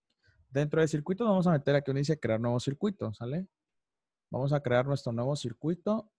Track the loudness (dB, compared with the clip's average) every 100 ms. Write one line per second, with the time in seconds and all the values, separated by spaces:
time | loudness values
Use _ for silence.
0 | _ _ _ _ _ -2 0 2 2 0
1 | -2 -2 2 4 4 4 4 2 2 -2
2 | 0 0 0 0 0 0 -2 -2 -4 -4
3 | -8 -8 -6 -6 -8 _ _ _ _ _
4 | _ _ -8 -4 0 0 2 2 2 -2
5 | -2 -2 -2 -2 -4 -4 -4 -2 -2 -2
6 | -4